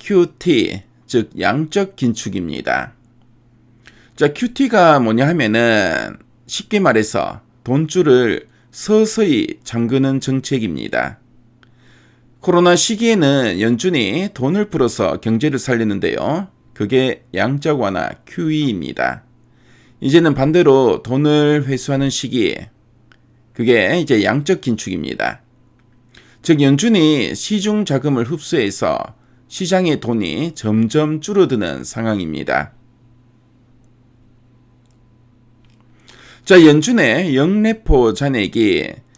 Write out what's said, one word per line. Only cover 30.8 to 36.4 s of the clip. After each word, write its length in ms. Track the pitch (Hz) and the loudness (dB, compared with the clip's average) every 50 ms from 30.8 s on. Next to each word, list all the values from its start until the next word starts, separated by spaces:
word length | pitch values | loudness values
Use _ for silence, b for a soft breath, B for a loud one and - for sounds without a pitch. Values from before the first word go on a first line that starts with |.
| 113 110 - 151 156 151 156 156 151 | 0 0 0 0 0 0 -2 -6 -6
줄어드는 600 | - 208 196 180 131 131 110 95 82 69 65 64 | -4 0 2 2 2 2 -2 -4 -4 -6 -8 -12
상황입니다. 880 | - - 120 113 113 107 101 90 80 76 71 69 - 64 67 73 - - _ _ _ _ _ _ _ _ _ _ _ _ _ _ _ _ _ _ _ _ _ _ _ _ _ _ _ _ _ _ _ _ _ _ _ _ _ _ _ _ _ _ _ _ _ _ _ _ _ _ _ _ _ _ _ _ _ _ _ _ _ _ _ b b b b b b b b b b | -12 -10 -6 -4 -4 -4 -4 -4 -6 -6 -8 -6 -2 -2 -2 -2 -4 -10 _ _ _ _ _ _ _ _ _ _ _ _ _ _ _ _ _ _ _ _ _ _ _ _ _ _ _ _ _ _ _ _ _ _ _ _ _ _ _ _ _ _ _ _ _ _ _ _ _ _ _ _ _ _ _ _ _ _ _ _ _ _ _ b b b b b b b b b b